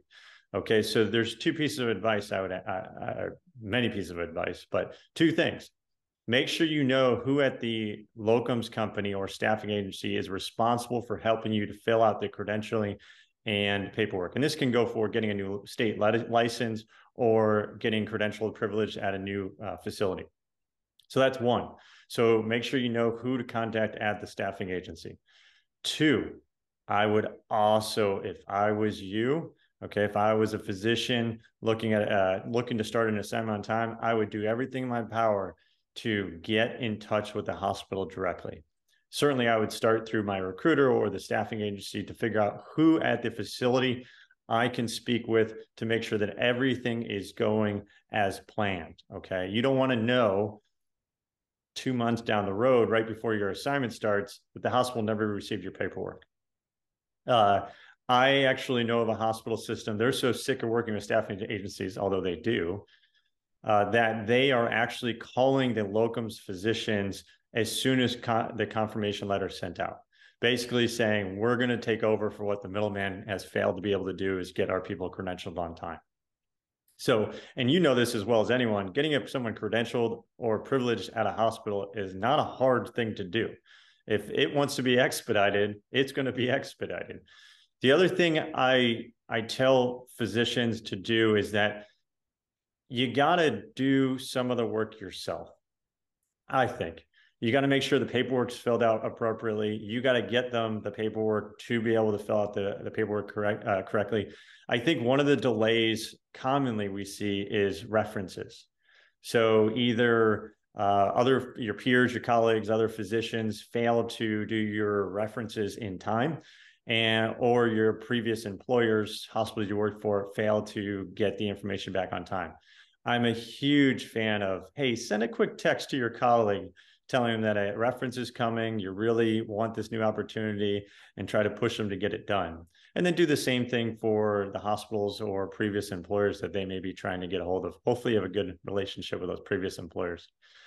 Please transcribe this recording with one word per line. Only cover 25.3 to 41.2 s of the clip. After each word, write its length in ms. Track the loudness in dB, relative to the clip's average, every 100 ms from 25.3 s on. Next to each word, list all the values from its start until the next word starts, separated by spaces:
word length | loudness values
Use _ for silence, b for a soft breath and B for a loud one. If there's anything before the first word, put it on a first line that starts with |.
| b b b b _
Two, 520 | -6 2 4 4 0 -10 _ _ _ _ -2
I 180 | 2 4
would 220 | 2 0 -8 -4
also, 680 | 2 4 4 2 0 0 0
if 180 | -4 -10 -4
I 240 | 0 2
was 300 | 2 0 -2
you, 520 | -6 -2 0 -2 -4 _ _ -16
okay, 220 | -6 0 0
if 100 | 2
I 180 | 2 4
was 180 | 2
a 60 | 0
physician 800 | -6 -4 0 0 0 0 -2 -4 b -6
looking 300 | -2 0 2
at, 180 | 2 2
uh, 300 | 2 2 2 -2
looking 300 | -2 -2 -4
to 60 |
start 260 | -2 0 2
an 80 | 0
assignment 400 | -2 -4 -2 -4
on 40 |
time, 360 | -2 -2 -2 -2
I 120 | 0
would 160 | 2 0
do 160 | -2 -2
everything 380 | 0 -2 -4
in 60 | -4
my 120 | -4
power 540 | -2 0 2 2 -2 -10 _ _ _ -8
to 420 | -2 0 -2 -8
get 380 | 0 2 2 -2
in 180 | -4 -4
touch 360 | -2 -2 -2
with 120 | -6 -6
the 80 |
hospital 520 | -4 -2 -4 -6 -6 -6
directly. 580 | -4 -4 -4 -10 -14 -18 _ _ _ _
Certainly, 400 | 0 2 4 4
I 80 | 4
would 160 | 2
start 340 | 0 2 2 0
through 160 | -2
my 140 | 0 -2
recruiter 520 | -4 0 2 6 6
or 200 | 4 2
the 100 |
staffing 400 | -4